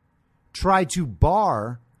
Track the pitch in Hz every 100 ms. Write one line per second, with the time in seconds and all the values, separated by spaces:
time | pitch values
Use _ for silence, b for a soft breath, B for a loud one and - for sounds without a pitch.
0 | _ _ _ _ _ - 180 190 180 180
1 | 143 90 143 202 196 113 110 123 _